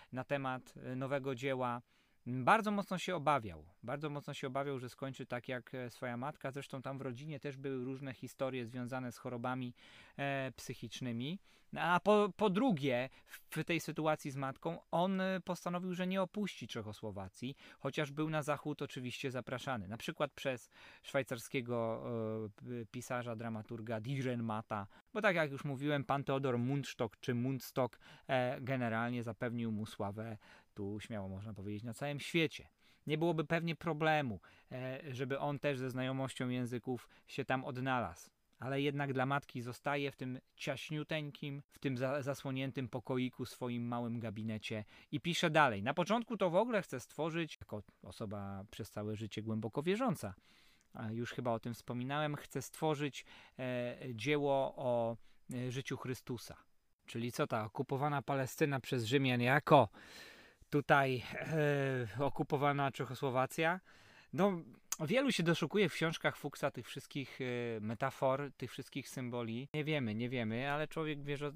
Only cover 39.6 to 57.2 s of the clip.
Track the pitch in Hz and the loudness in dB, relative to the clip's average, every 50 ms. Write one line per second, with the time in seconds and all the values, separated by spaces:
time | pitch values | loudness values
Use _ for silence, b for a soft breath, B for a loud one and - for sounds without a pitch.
39.6 | 117 120 120 - - 147 143 143 143 139 - - 143 127 127 131 - _ _ - | -6 -6 -8 -4 -2 0 0 0 0 -2 -4 -4 -6 -6 -6 -8 -10 _ _ -8
40.6 | - - 139 123 - - 156 151 147 - 165 156 151 147 139 - - 147 139 143 | -4 -4 -4 -4 -4 -4 -4 -4 -2 -2 -2 -2 -2 -4 -6 -8 -8 -6 -6 -8
41.6 | - _ - - - 143 131 120 131 131 143 147 127 135 139 - - 139 131 131 | -10 _ -8 -4 0 0 0 2 2 0 0 0 0 -2 -4 -4 -4 -2 -2 0
42.6 | 135 135 - 143 131 113 - 127 - - 135 127 127 127 - - 127 - - - | -2 -2 -2 -2 -4 -2 -4 -4 -2 0 0 0 0 0 -2 -4 -6 -8 -6 -4
43.6 | 127 123 120 120 120 120 120 120 120 117 117 120 110 113 101 110 107 113 110 107 | -4 -2 -2 -2 -2 -2 -2 -2 -2 -2 -2 -2 -4 -4 -4 -4 -4 -4 -4 -4
44.6 | - - 113 107 104 B B B B B - 139 - 175 165 - - 170 156 160 | -4 -4 -4 -6 -6 B B B B B -6 -2 0 0 2 2 4 6 8 8
45.6 | 151 131 110 98 98 123 143 - 170 165 208 240 233 - 247 196 196 175 160 185 | 8 8 6 4 0 0 2 2 2 2 2 2 0 0 0 2 4 4 6 4
46.6 | 226 247 233 202 165 - - 127 - - - - 151 170 156 170 165 151 - - | 4 4 2 0 0 0 -4 -8 -8 -6 -4 -2 0 0 0 0 -2 -2 -6 -10
47.6 | - - 110 107 101 - - _ - 104 107 - 120 101 104 101 98 98 98 95 | -10 -8 -8 -8 -8 -10 -18 _ -16 -14 -10 -6 -6 -4 -4 -4 -4 -6 -6 -8
48.6 | 98 - - - 110 - - 107 104 107 107 101 113 101 - - 107 110 110 110 | -10 -10 -10 -10 -10 -8 -6 -4 -4 -4 -4 -4 -4 -6 -6 -4 -2 -2 0 0
49.6 | 107 113 - - 147 175 190 214 269 247 160 - - 101 92 b b b b b | -2 -2 -2 -2 0 0 2 2 2 0 0 0 -2 -6 -8 b b b b b
50.6 | b b b b b b - - 117 110 113 117 120 117 - - 123 123 113 113 | b b b b b b -12 -8 -6 -4 -4 -4 -4 -4 -4 -2 0 0 0 0
51.6 | - 120 117 - - - 120 123 123 131 143 147 151 147 147 143 - - - 139 | -2 -4 -8 -8 -8 -6 -6 -4 -4 -2 -2 -2 0 -2 -2 -4 -6 -8 -8 -8
52.6 | 127 - - - 165 156 156 139 147 143 - - B B B B B B - - | -8 -8 -6 -2 0 0 2 2 0 -2 -4 -6 B B B B B B -10 -6
53.6 | 131 127 127 123 123 120 123 - - 131 120 110 104 143 151 147 143 143 139 135 | -4 -2 -2 -2 -2 -4 -6 -6 -8 -8 -6 -2 0 2 2 4 4 4 4 4
54.6 | 135 139 - - 143 123 120 120 117 113 117 b b b b b - - 131 123 | 2 2 0 0 2 2 4 4 4 2 0 b b b b b -12 -8 -6 -4
55.6 | 123 127 120 135 135 - 135 127 - 123 127 - - - 127 113 - - - - | -4 -2 -4 -4 -4 -4 -6 -4 -4 -4 -6 -6 -6 -6 -6 -6 -8 -10 -16 -16
56.6 | - _ _ _ _ _ _ _ _ - - 120 | -20 _ _ _ _ _ _ _ _ -8 -4 -4